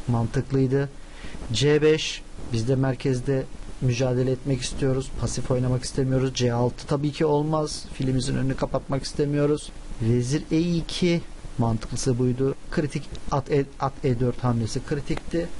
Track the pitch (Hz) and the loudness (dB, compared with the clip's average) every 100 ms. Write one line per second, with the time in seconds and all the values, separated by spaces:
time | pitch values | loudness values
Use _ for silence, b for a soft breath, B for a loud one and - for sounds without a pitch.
0 | - 117 117 127 123 135 131 135 139 - | 0 0 2 0 0 2 4 2 0 -6
1 | B B B B - 113 143 151 151 156 | B B B B -4 0 4 6 6 4
2 | - - - - - 117 113 131 135 127 | 0 -8 -10 -10 -4 -2 2 2 2 2
3 | 139 127 120 135 135 - - - 127 117 | 0 0 0 -2 -2 -8 -10 -2 0 2
4 | 131 123 127 127 139 131 - - 135 131 | 2 2 2 0 0 -2 -2 0 0 0
5 | 127 - 117 - - 127 127 127 - - | -2 -2 -2 -2 0 2 2 0 -2 0
6 | 131 131 131 127 123 120 123 - - 143 | 2 2 2 2 2 2 0 0 -2 0
7 | 147 139 156 147 151 156 151 - - - | 0 2 2 4 2 0 0 -4 -10 -4
8 | 135 131 127 131 127 131 135 135 - 139 | 0 0 0 0 0 0 0 -2 -2 -4
9 | - - 147 147 147 151 - - - - | -4 0 0 2 2 2 -2 -12 -10 -2
10 | 113 123 120 151 - 160 175 170 160 - | 2 2 2 0 0 2 2 0 -2 0
11 | 180 170 - - - - 117 110 - 127 | 2 2 -2 -10 -8 0 2 0 -2 -2
12 | - 120 127 127 135 139 - - 147 151 | 0 2 2 2 0 -2 -4 -2 -2 -2
13 | - - - 143 - 147 135 - 135 - | -6 -6 -2 -2 0 0 0 -2 -4 0
14 | 147 120 123 - 123 117 113 - - 143 | 0 2 0 0 2 2 0 -2 -4 -4
15 | - 202 - 170 170 | -2 -4 -2 -4 -2